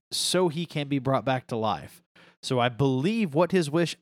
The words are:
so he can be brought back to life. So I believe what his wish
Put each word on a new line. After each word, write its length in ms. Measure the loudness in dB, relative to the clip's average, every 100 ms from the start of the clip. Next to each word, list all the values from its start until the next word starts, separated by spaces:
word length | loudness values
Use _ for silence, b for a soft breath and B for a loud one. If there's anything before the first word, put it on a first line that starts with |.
| _
so 340 | -4 0 2 2
he 180 | 0
can 220 | -6 -6 -2
be 140 | -2
brought 240 | 0 0
back 240 | 0 -2 -2
to 80 | -2
life. 480 | -2 -2 -6 -20 _ B B B
So 200 | -4 0
I 80 | 0
believe 640 | 2 2 2 0 0 0
what 160 | 2 2
his 180 | 2 2
wish 280 | 0 -2 -4